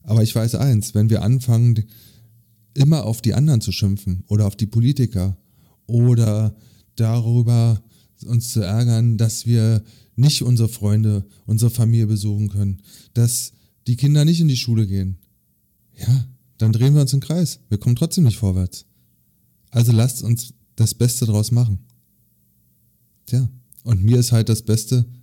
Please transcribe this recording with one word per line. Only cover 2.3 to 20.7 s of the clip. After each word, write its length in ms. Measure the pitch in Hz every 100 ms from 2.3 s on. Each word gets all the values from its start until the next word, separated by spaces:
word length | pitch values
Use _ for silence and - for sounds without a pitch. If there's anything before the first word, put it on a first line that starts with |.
| _ _ _ _
immer 300 | 143 139 156
auf 160 | 107 117
die 140 | 117
anderen 260 | 101 151 123
zu 120 | 101
schimpfen 500 | 92 101 101 - 92 -
oder 180 | 104 101
auf 80 |
die 120 | - 104
Politiker 720 | 117 120 143 120 95 95 92 _ _ _ _ -
oder 680 | 120 123 117 113 107 110 - _ _ _
darüber 880 | - 113 117 113 120 117 117 117 104 _ _ _ _ -
uns 240 | 120 -
zu 100 | 113
ärgern, 560 | 92 110 120 113 117 110
dass 300 | 113 - 113
wir 360 | 117 110 110 - _ _
nicht 280 | - 143 151
unsere 260 | 123 120 113
Freunde, 560 | - 104 107 110 101 98 _ -
unsere 240 | 107 117
Familie 360 | 120 113 117 107
besuchen 440 | 107 104 104 104
können, 320 | 98 101 92 - - _
dass 380 | 120 117 120 - _ _ _ -
die 100 | 120
Kinder 280 | 143 147
nicht 160 | 147 170
in 80 | 160
die 80 | 127
Schule 300 | 117 113 101
gehen, 300 | 98 95 95 _ _ _ _ _ _ _ -
ja, 300 | - 131 - - _ _
dann 140 | 113
drehen 220 | 110 131
wir 60 | 147
uns 140 | 139
im 60 | 139
Kreis. 400 | - 170 165 - _
Wir 80 | 104
kommen 180 | - 120
trotzdem 280 | 165 -
nicht 120 | 135 90
vorwärts. 480 | 98 92 90 - _ _ _ _ _ _ _ _ _
Also 220 | 117 120
lasst 300 | 110 120 -
uns 300 | 107 117 - - _